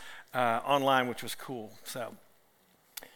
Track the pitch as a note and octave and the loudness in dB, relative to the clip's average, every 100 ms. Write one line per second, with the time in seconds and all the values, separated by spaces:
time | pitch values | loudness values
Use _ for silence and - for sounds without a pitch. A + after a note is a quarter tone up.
0 | - - - B2+ A#2+ A#2 C#3 C#3+ C3+ C3 | -14 -16 -6 2 2 2 4 4 6 6
1 | B2 A2+ A#2 - - B2+ G#2+ G#2 - C3 | 4 -2 -8 -8 -8 -10 -10 -14 -12 -8
2 | G#2+ - - _ _ _ _ _ _ - | -10 -12 -20 _ _ _ _ _ _ -18
3 | - | -18